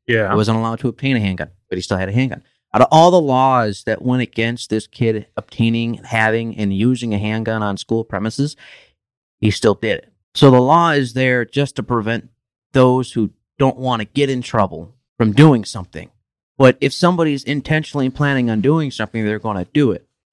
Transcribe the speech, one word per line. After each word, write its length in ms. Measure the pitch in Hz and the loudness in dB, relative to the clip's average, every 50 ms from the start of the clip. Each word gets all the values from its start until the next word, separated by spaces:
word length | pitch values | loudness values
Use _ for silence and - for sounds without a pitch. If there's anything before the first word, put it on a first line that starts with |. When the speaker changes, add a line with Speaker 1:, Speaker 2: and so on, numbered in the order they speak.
| _ | _
Speaker 1:
Yeah. 240 | - 117 113 107 95 | -2 -2 0 0 0
Speaker 2:
He 60 | 117 | 0
wasn't 220 | 104 107 113 113 113 | 0 0 0 0 -2
allowed 200 | 113 113 113 110 | -2 -4 -6 -4
to 100 | - 120 | -6 -6
obtain 280 | 110 - - 135 135 | -6 -4 -4 -2 -2
a 40 | 117 | 0
handgun, 300 | 104 98 92 - 78 - _ _ _ _ | 0 -2 -2 -4 -8 -12 _ _ _ _
but 80 | 92 | -8
he 60 | 90 | -8
still 160 | - - 101 92 | -6 -6 -6 -4
had 100 | 95 95 | -4 -2
a 40 | |
handgun. 300 | 101 123 135 127 - - _ _ _ _ _ _ | -2 -2 -2 -2 -4 -10 _ _ _ _ _ _
Out 100 | - 107 | 0 0
of 60 | 131 - | 2 4
all 200 | 156 160 165 180 | 6 6 6 6
the 100 | 180 180 | 6 4
laws 640 | 156 139 127 127 131 135 131 123 113 107 101 - - | 2 2 0 2 2 2 2 2 0 -2 -4 -6 -6
that 180 | 113 110 - | -6 -6 -4
went 200 | - 123 127 127 | -2 -2 -2 -2
against 480 | 120 - _ - 113 117 120 120 - - | -2 -4 _ -4 -2 -2 -4 -8 -6 -4
this 160 | 110 110 - | -4 -4 -4
kid 400 | _ _ - 120 113 110 107 101 _ _ | _ _ -2 0 0 0 -2 -6 _ _
obtaining, 580 | - - _ - - 113 113 117 117 117 117 113 - - | -14 -14 _ -4 0 0 0 0 0 -2 -4 -6 -10 -8
having, 520 | - 117 113 110 110 110 113 113 113 104 | -4 0 0 2 2 0 -2 -4 -6 -6
and 200 | 104 107 98 98 | -4 -4 -2 0
using 380 | 95 110 123 127 120 120 113 104 | 0 0 0 0 0 -4 -4 -4
a 40 | 101 | -4
handgun 440 | 107 107 110 110 110 113 110 110 | -4 -4 -4 -4 -4 -4 -4 -4
on 140 | 107 101 98 | -4 -4 -6
school 280 | 98 - - 113 113 113 | -6 -6 -4 -4 -4 -4
premises, 520 | - 104 95 104 110 - - 139 151 - - - - - - _ _ _ _ _ _ _ _ _ _ _ _ | -6 -8 -6 -6 -6 -4 -4 -4 -4 -6 -14 -20 -20 -20 -20 _ _ _ _ _ _ _ _ _ _ _ _
he 100 | - 107 | -2 0
still 240 | 98 - - 110 101 | 0 2 2 2 2
did 240 | - - 110 98 - | 2 -2 -4 -4 -6
it. 140 | - _ _ _ _ _ _ | -8 _ _ _ _ _ _
So 160 | - 151 139 | 4 6 8
the 100 | 127 127 | 8 6
law 300 | 123 131 156 170 170 165 | 6 4 4 4 4 2
is 240 | 151 143 131 120 113 | 0 0 -2 -2 -2
there 300 | 131 131 127 127 123 117 | -2 0 0 0 -2 -2
just 320 | - - 139 143 135 - | -4 -2 -4 -4 -2 -4
to 60 | - | -10
prevent 460 | 107 - 123 117 101 110 117 113 - - _ _ _ _ _ _ _ _ | -6 -2 -2 -2 -2 -2 -6 -6 -8 -14 _ _ _ _ _ _ _ _
those 400 | - 135 127 127 127 127 123 - | 2 4 4 4 4 0 -2 -4
who 180 | - 117 107 98 - _ _ _ _ - | -2 -4 -4 -4 -4 _ _ _ _ -2
don't 200 | 139 131 - 123 | 0 0 0 -2
wanna 260 | 131 127 123 110 107 | -4 -4 -4 -4 -4
get 260 | - _ 139 143 135 | -6 _ -2 -2 -2
in 120 | 135 123 | -2 -6
trouble 520 | 117 - - 113 98 90 82 82 82 - _ _ _ _ _ - | -6 -4 0 0 0 0 -2 -12 -16 -18 _ _ _ _ _ -2
from 140 | 117 110 | 0 2
doing 320 | 98 131 151 160 135 113 101 | 6 8 8 8 6 4 0
something. 460 | - - 101 92 - - 78 - - _ _ _ _ _ _ _ _ _ - | -6 -12 -14 -16 -14 -16 -16 -16 -16 _ _ _ _ _ _ _ _ _ 4
But 180 | 135 127 127 - | 4 4 4 2
if 120 | 139 139 | -2 -4
somebody's 520 | - - 180 175 185 170 165 156 143 135 - | -2 0 0 0 2 2 0 -2 -2 -4 -4
intentionally 680 | - 147 143 - - 156 156 156 - - 147 131 131 | -6 -6 -6 -4 -2 -4 -4 -4 -4 -4 -2 -2 -2
planning 400 | 127 - 147 143 139 131 123 117 | -2 -2 -2 0 0 0 0 0
on 100 | 110 110 | 0 0
doing 300 | 98 135 156 165 151 131 | 0 0 0 0 -2 -4
something, 340 | - - 110 - - 113 110 | -6 -8 -8 -6 -6 -4 -4
they're 140 | 104 107 104 | -4 -4 -4
gonna 280 | - 110 101 95 87 - | -6 -6 -6 -6 -8 -4
do 200 | - 147 143 117 | -2 0 0 0
it. 140 | 95 - - _ _ _ _ _ | -2 -4 -10 _ _ _ _ _